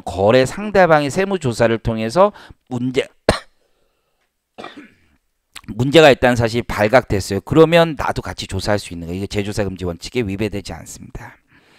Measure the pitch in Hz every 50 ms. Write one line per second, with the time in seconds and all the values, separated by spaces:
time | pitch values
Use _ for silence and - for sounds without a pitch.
0 | - - - 87 98 104 117 131 131 127 - - 208 214 202 196 185 165 160 151
1 | 147 139 123 175 190 196 196 185 - 127 113 110 120 117 117 110 - 117 113 110
2 | 110 113 113 170 190 208 - - - - - _ _ - 127 120 123 131 127 127
3 | 117 - _ _ _ - - - - _ _ _ _ _ _ _ _ _ _ _
4 | _ _ _ _ _ _ _ _ _ _ _ - - - - - 277 - _ _
5 | _ _ _ _ _ _ _ _ _ _ - - - - 101 107 123 143 135 165
6 | 156 147 127 - - 123 123 117 120 113 110 120 110 - - - 104 107 113 127
7 | 120 - 110 98 95 - 98 98 - - 131 151 160 156 170 170 165 165 151 123
8 | - - 104 - - 92 92 - - - - 95 - - 104 104 - - 90 85
9 | 82 80 87 92 101 95 - 107 101 101 101 107 104 98 92 90 92 87 82 82
10 | - - - 123 120 95 98 98 110 104 90 101 92 - 87 80 - - - -
11 | - - - - 110 113 - _ _ _ _ _ _ _ _